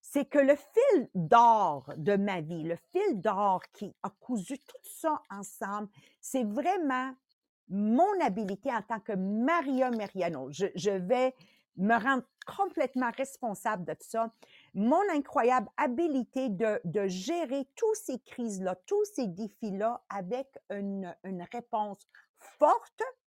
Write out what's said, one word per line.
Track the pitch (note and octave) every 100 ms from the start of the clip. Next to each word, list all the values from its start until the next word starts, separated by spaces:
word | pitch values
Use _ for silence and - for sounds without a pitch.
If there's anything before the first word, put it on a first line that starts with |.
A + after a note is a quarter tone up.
c'est | - C#4+ C4
que | C#4+
le | C4+ C#4+
fil | - A4 C#5 F#4+ A#3 F#3
d'or | D#3 A#3 A#3 A3 F3+ C#3+ C#3 D3+
de | D#3 G3+
ma | G3+ F#3
vie, | D#3 E3+
le | D#3+ E3+ _
fil | F4+ G#4 A3
d'or | G#3+ F#3+ G3+ F#3 -
qui | - G3+ _
a | G3+
cousu | _ - A#3+ F3 C4
tout | - -
ça | - - D#4+ D4+ _
ensemble, | G3+ G3 - G3 G#3 G#3 _ _ _
c'est | - C4+
vraiment | G#3+ G#3+ E4+ F#4+ D4 B3+ C4 B3+ _ _ _ _ _
mon | G3 G#3+ A#3+ F#4+ G4
habilité | C#4 F#3+ G3+ G3 C4+
en | A#3
tant | - A3+
que | -
Maria | G3 F#3+ G#3+ B3+ E4+ C#4 B3+ B3+
Meriano. | A#3 G3+ F#3+ F3 D3 C3
Je, | C#3+ F#3+ F#3
je | F#3
vais | G3 F3+ B3 B3+ C4 _ _ _ -
me | G3 A#3
rendre | A#3 C4 - _ -
complètement | - G4 - B3+ C4 B3 A3+
responsable | C4+ - A#3 G3 A3+ G#3 D#3+
de |
tout | D#3+ -
ça, | A3+ A3+ _ - - _
mon | F#3+ A3 D#4+ G4+
incroyable | D4+ - C#4 A#3 B3+ G3+ -
habilité | D4 A#3+ E4+ C4+ A3 C4 C4
de, | F3+ A3 G#3
de | F3 G3+ G3
gérer | F#3 F#3+ E4+ D4 C#4 C4 -
tous | A4 G#4+
ces | - B3
crises-là, | _ - A#3 G3 F#3 F#3 -
tous | G#4 G#4 -
ces | A3
défis-là | E3+ A3 _ G#3+ F#3+ A3 A#3+ _
avec | G3+ F3+ A#3+ C4+ - _
une, | G3+ G3 G3 F3+ -
une | F#3+ F3+ F3
réponse | A#3+ A#3+ A3 G#3+ G3 _ - _ _
forte | - _ D4+ A4 - _ B4 -